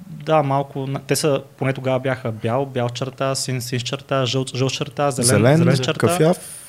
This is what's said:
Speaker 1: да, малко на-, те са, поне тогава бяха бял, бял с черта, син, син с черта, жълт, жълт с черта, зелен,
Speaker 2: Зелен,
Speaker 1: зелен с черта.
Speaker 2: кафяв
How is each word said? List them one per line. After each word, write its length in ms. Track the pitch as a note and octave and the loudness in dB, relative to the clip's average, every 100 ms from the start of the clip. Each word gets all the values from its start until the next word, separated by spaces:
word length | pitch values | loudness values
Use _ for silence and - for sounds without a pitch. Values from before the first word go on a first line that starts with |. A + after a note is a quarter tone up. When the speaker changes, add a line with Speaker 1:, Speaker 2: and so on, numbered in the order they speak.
| - D#3 | -16 -10
Speaker 1:
да, 180 | D3+ D#3 | 2 2
малко 440 | C#3+ C#3 C#3 C#3+ C3+ | 4 0 -2 -6 -6
на-, 140 | C3+ | -6
те 160 | C#3 C#3+ | -2 0
са, 260 | D#3 C3+ - - | 2 0 -2 -4
поне 140 | C3+ | -2
тогава 280 | C3 C3 C3 | -2 0 0
бяха 320 | C3 B2 A#2+ | 0 -2 -4
бял, 340 | G#2+ A2+ B2 C#3 | -4 -2 -2 -2
бял 220 | B2+ A#2+ | -2 -4
с 40 | |
черта, 420 | A#2+ C3 B2+ C3+ | -4 -8 -4 -4
син, 260 | C3+ - B2+ | -2 -4 -6
син 200 | A#2+ B2+ | -4 -6
с 20 | |
черта, 440 | A#2+ C#3 - C3+ B2 | -4 -8 -2 -2 0
жълт, 300 | C3 C3 B2+ | -2 -2 -2
жълт 160 | C3 | -2
с 20 | |
черта, 360 | - D3 - C#3+ | -2 -6 -2 -2
зелен, 160 | B2+ A#2 | 0 2
Speaker 2:
Зелен, 280 | G#2 A#2+ D#3+ | 4 6 6
Speaker 1:
зелен 200 | E3 C3 | 4 4
с 40 | |
черта. 260 | C3 D#3 - | 0 0 2
Speaker 2:
кафяв 320 | F3 D#3 F3+ - - | 4 4 2 -4 -18